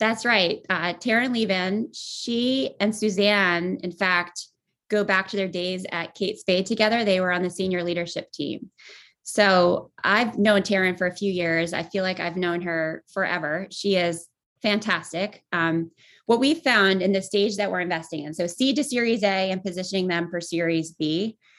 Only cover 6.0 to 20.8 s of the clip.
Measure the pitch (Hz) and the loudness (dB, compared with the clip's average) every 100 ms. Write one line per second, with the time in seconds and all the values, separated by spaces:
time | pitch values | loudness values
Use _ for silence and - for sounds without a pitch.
6 | 165 - 185 - - 185 190 220 214 233 | -8 -4 -6 -4 0 0 2 2 2 2
7 | 208 185 185 180 180 175 185 180 175 175 | 2 2 2 0 -2 -2 -2 -2 -2 -4
8 | 170 - - - 147 - - _ - - | -4 -8 -10 -8 -6 -6 -12 _ -20 -20
9 | - _ - - 202 185 175 - - - | -20 _ -6 2 6 6 6 2 -2 -6
10 | 160 208 233 - 208 202 196 196 185 180 | 0 2 2 2 4 4 4 2 2 0
11 | 180 185 202 180 170 165 165 170 170 196 | -4 -2 -2 -2 0 0 0 -4 -4 -2
12 | 185 185 170 175 175 170 175 165 160 160 | -2 -2 -4 -2 -2 -2 -2 -2 -4 -6
13 | - 196 185 175 151 160 196 - 202 190 | -8 -4 -2 -2 -2 -4 -6 -6 0 2
14 | 175 170 - _ _ _ 220 208 214 170 | 2 -2 -10 _ _ _ 0 0 0 -2
15 | - 165 202 - _ 175 165 165 165 - | -2 -6 -6 -8 _ -2 0 0 -2 -10
16 | _ _ - 233 269 330 269 226 190 190 | _ _ 0 2 4 2 2 4 4 4
17 | 185 190 185 202 208 202 202 185 175 165 | 2 0 0 0 0 0 -2 -2 -2 -4
18 | 165 156 147 160 175 - 262 285 285 247 | -4 -10 -8 -6 -6 0 0 2 0 0
19 | 233 226 202 190 190 185 190 175 185 196 | 0 2 2 2 0 -2 -4 -6 -4 -2
20 | 180 170 170 175 170 165 165 165 | 0 0 -2 -6 -4 -2 0 0